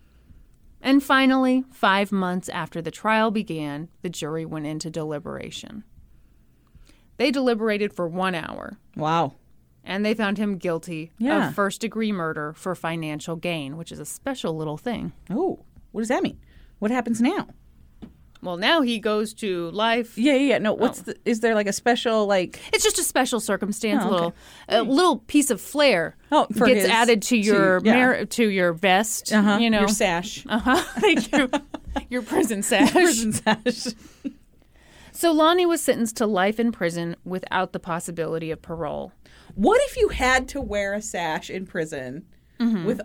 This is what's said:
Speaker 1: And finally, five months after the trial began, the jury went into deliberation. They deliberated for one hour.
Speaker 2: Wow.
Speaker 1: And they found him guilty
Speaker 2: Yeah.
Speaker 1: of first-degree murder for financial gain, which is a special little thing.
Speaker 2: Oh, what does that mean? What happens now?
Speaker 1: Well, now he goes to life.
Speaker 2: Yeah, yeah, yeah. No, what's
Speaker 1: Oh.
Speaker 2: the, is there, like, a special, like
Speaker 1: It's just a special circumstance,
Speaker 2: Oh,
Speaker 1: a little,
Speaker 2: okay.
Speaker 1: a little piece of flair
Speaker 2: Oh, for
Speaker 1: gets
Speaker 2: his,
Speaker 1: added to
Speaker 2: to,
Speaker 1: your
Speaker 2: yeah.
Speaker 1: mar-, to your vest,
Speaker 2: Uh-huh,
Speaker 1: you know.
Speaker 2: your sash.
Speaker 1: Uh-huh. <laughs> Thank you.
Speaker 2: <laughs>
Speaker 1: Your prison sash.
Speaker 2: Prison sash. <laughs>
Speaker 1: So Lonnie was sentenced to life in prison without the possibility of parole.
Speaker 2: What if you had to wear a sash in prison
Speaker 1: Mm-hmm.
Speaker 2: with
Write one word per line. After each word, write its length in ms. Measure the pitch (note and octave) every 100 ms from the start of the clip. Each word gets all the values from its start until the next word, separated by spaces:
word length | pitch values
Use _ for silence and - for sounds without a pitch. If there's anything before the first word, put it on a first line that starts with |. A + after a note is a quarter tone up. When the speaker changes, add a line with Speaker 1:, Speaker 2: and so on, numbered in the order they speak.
| _ _ - - - _ - -
Speaker 1:
And 220 | B3+ C#4
finally, 640 | C#4 C4+ C4 C4 C4 C4 C4
five 400 | - G#3 G3 G3+
months 360 | G3 F#3 F3+ -
after 320 | F3 D#3+ E3+
the 80 | E3
trial 400 | - G#3 A3 A3+
began, 580 | G#3+ G#3+ D#3+ D3 C#3+ E3+ _
the 60 | F3+
jury 360 | D#3+ D3+ D#3+ D#3+
went 220 | D#3+ D3+
into 240 | D#3 E3
deliberation. 920 | D#3+ D#3 D3 C#3+ - - - - - - - - - _ _ _ _ _ - - _ _ -
They 140 | C#4
deliberated 640 | C#4 B3+ A3 A3 G#3 G#3
for 140 | G3 E3+
one 280 | F3+ F#3 E3+
hour. 420 | - - - - _ -
Speaker 2:
Wow. 380 | D3+ E3+ C#3 - _ - _ _
Speaker 1:
And 220 | - F#3+ G#3+
they 80 |
found 240 | A3 G3+ G3+
him 200 | G#3 F#3
guilty 520 | F3+ E3 F3 D#3+ E3 -
Speaker 2:
Yeah. 300 | A#3+ D#4 F#3+
Speaker 1:
of 80 | D3
first-degree 560 | G3 - A3+ A3 A3
murder 420 | G3 D#3+ D#3 D3+
for 220 | D#3 F#3+ E3+
financial 600 | E3 E3 D#3 D3+ E3+ D#3+
gain, 420 | F3 E3 C3+ D#3+
which 140 | E3
is 80 | D#3
a 60 | D3
special 500 | - C#4 C4 - D#3+
little 220 | D#3 D3+
thing. 360 | B3 A#3 D#3+ - -
Speaker 2:
Oh, 360 | G#3+ F#4+ - - - -
what 100 | G3+
does 80 | A3+
that 120 | D#4
mean? 180 | F4+ - - - - -
What 140 | G#3
happens 280 | B3+ A#3 A3+
now? 280 | B3 F#4+ - - - - - - - - - -
Speaker 1:
Well, 140 | F3 F3
now 240 | A#3 E4
he 160 | B3 A#3
goes 360 | G#3+ G#3+ G#3+ -
to 340 | G#3+ F3 E3+
life. 460 | F#3 A3+ A#3 A#3 -
Speaker 2:
Yeah, 160 | C#4
yeah, 60 | C4 C#4
yeah. 40 | G#3
No, 140 | G#3+
what's 260 | - B3 C#4
Speaker 1:
Oh. 20 |
Speaker 2:
the, 120 | - - -
is 160 | A3+
there, 120 | A3+
like, 140 | G#3+ G#3
a 60 |
special, 520 | G3+ A#3 A#3+ A#3 A3 G3+
like 340 | G3 E3+ - -
Speaker 1:
It's 100 | A4
just 140 | G#4+ -
a 40 |
special 360 | - C#4+ C4 A3+
circumstance, 640 | A3 G3 G3+ G#3 A3 G#3
Speaker 2:
Oh, 40 | A3
Speaker 1:
a 40 |
little, 160 | F#3 E3+ - - - -
Speaker 2:
okay. 80 | A3+
Speaker 1:
a 60 |
little 340 | A#3+ C#4 F4+ B3
piece 320 | - D4 -
of 80 | G3+
flair 540 | - C#4+ C#4+ F3+ D#3+ - -
Speaker 2:
Oh, 140 | D4+ - G#3
for 100 | A#3
Speaker 1:
gets 140 | G#3+
Speaker 2:
his, 60 | F#3+
Speaker 1:
added 300 | A3+ A#3 A3+
to 60 | -
Speaker 2:
to, 80 | A#3+
Speaker 1:
your 440 | G3+ G3+ F#3+ F#3
Speaker 2:
yeah. 100 | G#3 B3
Speaker 1:
mar-, 300 | B3+ - G#3
to 240 | - A3
your 240 | F#3+ F3
vest, 580 | E3 G3 F#3 A3 - -
Speaker 2:
Uh-huh, 240 | G#3+ G#3 G#3
Speaker 1:
you 100 | A#3
know. 100 | G#3+
Speaker 2:
your 60 | G#3
sash. 540 | G#3 G3 E3+ F#3+ - -
Speaker 1:
Uh-huh. 280 | A3 B3 D#4+
<laughs> 240 | - -
Thank 320 | G#4 D4+ -
you. 180 | C#4+ D4+ C#4+ - -
Speaker 2:
<laughs> 300 | - B3+ -
Speaker 1:
Your 120 | B3
prison 420 | A3+ - A3+ G3+
sash. 280 | - A#3 C#4+
Speaker 2:
Prison 420 | F4+ F4+ A3+ A3
sash. 540 | - - - B3 A#3+ B3+ - - -
<laughs> 40 | - - _ _ _ _ - - - -
Speaker 1:
So 100 | E4+
Lonnie 360 | D#4 D#4 F4+ F4
was 140 | E4
sentenced 360 | - - A3+ -
to 80 | G#3+
life 340 | F#3+ G3 G#3+
in 120 | A#3
prison 440 | - E3+ E3+ E3+ E3+
without 500 | F3+ F#3 - F#3+ F#3
the 60 | F#3
possibility 720 | - E3 - E3+ D#3+ D#3+ D#3+
of 140 | D#3
parole. 480 | - E3 D3 D3 C#3 - - - -
Speaker 2:
What 260 | - B3 B4
if 120 | C#5 C5
you 120 | G#4
had 380 | - B3+ C4 C4
to 120 | C#4
wear 360 | A3 G3+ G3 G#3
a 60 |
sash 500 | G#3+ F#3 E3 E3 -
in 160 | F#3+ F#3
prison 580 | F3+ D#3 C#3+ B2+ C#3+ - - _ -
Speaker 1:
Mm-hmm. 260 | A3+ G#3 F3+
Speaker 2:
with 160 | B3+